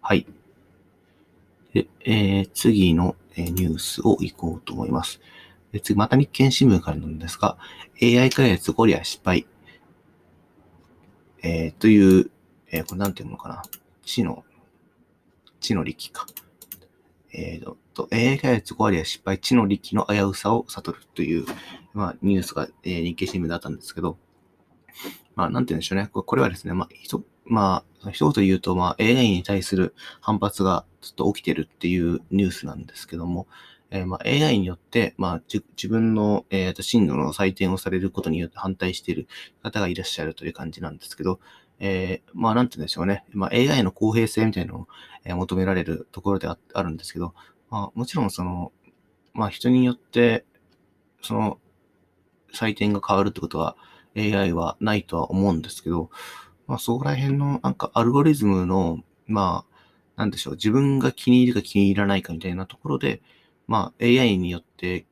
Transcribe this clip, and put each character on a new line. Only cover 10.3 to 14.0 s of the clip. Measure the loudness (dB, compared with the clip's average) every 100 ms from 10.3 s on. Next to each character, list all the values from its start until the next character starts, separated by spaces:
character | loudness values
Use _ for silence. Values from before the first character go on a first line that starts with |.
| _ _ _ _ _ _ _ _ _ _ _
え | -4 -2 -2
ー、 |
と | 2 6
い | 8 10 8
う、 | 6 _ _ _ _
え | -8
ー、 |
こ | -6
れ | -6
な | -6
ん |
て | -6
い | -12
う |
の | -14
か | -14
な。 | -14 -16 -20 _ _